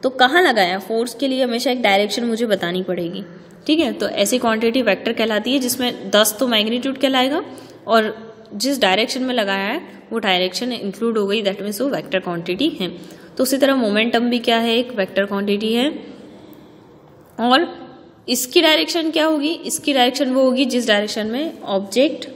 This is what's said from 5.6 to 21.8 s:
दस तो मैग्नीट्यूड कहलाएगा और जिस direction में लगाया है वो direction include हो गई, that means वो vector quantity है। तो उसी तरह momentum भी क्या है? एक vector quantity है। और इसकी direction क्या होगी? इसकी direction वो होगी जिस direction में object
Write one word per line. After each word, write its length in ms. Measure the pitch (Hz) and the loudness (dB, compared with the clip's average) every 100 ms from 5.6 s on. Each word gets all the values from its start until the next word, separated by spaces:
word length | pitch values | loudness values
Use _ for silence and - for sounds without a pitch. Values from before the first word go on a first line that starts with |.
| 247 240 247 - 196 | 0 -2 -4 -4 2
दस 260 | 208 214 - | 4 4 2
तो 80 | 262 | 2
मैग्नीट्यूड 500 | 220 214 240 262 254 | 2 2 0 -2 0
कहलाएगा 440 | 269 262 262 311 - - - - - | 2 2 2 0 -4 -12 -18 -16 2
और 280 | 226 214 - - - - | 2 2 -6 -14 -20 -14
जिस 260 | 208 254 277 | -4 -2 2
direction 420 | 202 190 220 262 | 2 4 0 -2
में 120 | 262 | -2
लगाया 320 | 254 202 196 196 | 0 0 0 -2
है 140 | 285 - - - | -4 -8 -20 -8
वो 60 | 226 | -4
direction 540 | 220 180 185 - 247 | 0 2 2 -2 -6
include 460 | 240 196 185 233 220 | -4 -6 -2 -2 0
हो 80 | 196 | 0
गई, 160 | 214 | 0
that 160 | 202 190 | 0 -2
means 220 | 196 208 | -6 -4
वो 80 | 277 | -2
vector 320 | 190 - 190 | -4 -2 -4
quantity 480 | 190 170 170 180 302 | -2 -6 -6 -2 -2
है। 180 | - 180 170 - - - - | -2 -8 -8 -18 -20 -18 -4
तो 60 | |
उसी 160 | 254 269 | -2 2
तरह 180 | 269 269 | 2 4
momentum 540 | 226 208 233 233 240 | 2 2 2 2 2
भी 80 | 240 | 0
क्या 180 | 233 226 | 2 2
है? 180 | 233 226 | 2 0
एक 160 | 240 208 | 0 -2
vector 280 | 185 190 | -2 0
quantity 480 | 196 202 202 202 220 | 0 -2 0 0 0
है। 160 | 233 277 320 - - - - - - - - - - - - - - | 0 0 -4 -14 -18 -20 -20 -20 -20 -20 -20 -20 -20 -20 -20 -20 -4
और 280 | 233 262 339 - - - - - - | 4 4 2 -6 -18 -20 -20 -18 -4
इसकी 320 | 247 - 349 | -4 2 4
direction 480 | 320 311 311 339 320 | 6 4 2 -2 -2
क्या 160 | 311 320 | 0 2
होगी? 260 | 302 294 339 381 | 2 -2 -4 -6
इसकी 260 | - - | -6 0
direction 400 | 269 247 262 262 | 2 2 2 0
वो 80 | 254 | 2
होगी 200 | 262 247 269 | 2 2 0
जिस 200 | 240 226 | 0 2
direction 380 | 208 208 226 214 | 2 0 -4 -4
में 340 | 240 320 - - | -4 -6 -8 -4
object 580 | 196 | -4